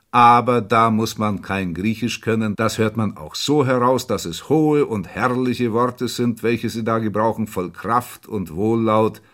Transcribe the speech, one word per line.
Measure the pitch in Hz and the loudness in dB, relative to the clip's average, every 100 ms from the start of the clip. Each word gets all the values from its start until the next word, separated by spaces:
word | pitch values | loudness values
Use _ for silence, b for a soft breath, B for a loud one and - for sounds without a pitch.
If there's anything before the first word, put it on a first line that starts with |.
| b | b
aber | 123 120 120 113 120 | 6 8 6 4 0
da | 98 113 113 | 2 2 4
muss | 110 110 - | 2 -2 -2
man | 107 95 | -4 -4
kein | - 95 95 | -4 -4 -4
Griechisch | 82 107 110 120 - | -4 -4 -2 -4 -4
können, | - 110 110 98 | -4 -2 -2 -2
das | 110 - | -2 0
hört | 110 110 | -2 0
man | 104 - | -4 -4
auch | 76 - | -12 -6
so | - 147 131 | 0 2 2
heraus, | 127 123 127 - | 2 4 2 0
dass | 98 85 | -4 -6
es | 82 - | -8 -2
hohe | 156 151 147 139 | 2 4 2 2
und | 107 87 | -2 -6
herrliche | 92 120 123 127 120 120 | -2 -2 0 -2 0 0
Worte | 110 123 120 123 | 0 -2 -2 -6
sind, | - 120 113 | -2 -2 0
welche | 110 120 117 | -2 -2 -4
sie | 113 | -4
da | 113 113 | -2 -2
gebrauchen, | 107 101 113 110 107 | -2 0 0 -2 -6
voll | 92 90 | -6 -8
Kraft | - 95 120 120 - - | -8 -2 -2 -2 -14 -10
und | 107 80 | -8 -6
Wohllaut, | 80 107 117 110 110 110 - b | -4 0 0 2 2 2 -2 b